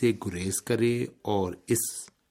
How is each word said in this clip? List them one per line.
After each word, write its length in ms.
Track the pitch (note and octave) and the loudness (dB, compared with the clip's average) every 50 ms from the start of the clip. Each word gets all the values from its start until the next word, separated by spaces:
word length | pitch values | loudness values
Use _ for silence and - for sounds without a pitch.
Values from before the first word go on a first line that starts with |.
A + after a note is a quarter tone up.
سے 120 | B2 A#2+ A2 - - | 4 2 2 2 -2
گریز 360 | F#2+ F2 F2 F#2 F#2+ - - | -6 -4 -4 -2 -2 -4 -2
کرے 440 | - - A#2+ A2 A#2 A#2 A#2+ A#2+ B2+ - - _ | -2 0 0 2 2 2 2 0 -2 -6 -8 _
اور 300 | - G#2+ G#2 G2+ F#2+ F2+ F2 - _ | -4 0 0 0 0 -2 -4 -6 _
اس 120 | - A#2+ - - - - - - - _ _ _ _ | 0 0 0 0 -4 -6 -10 -14 -16 _ _ _ _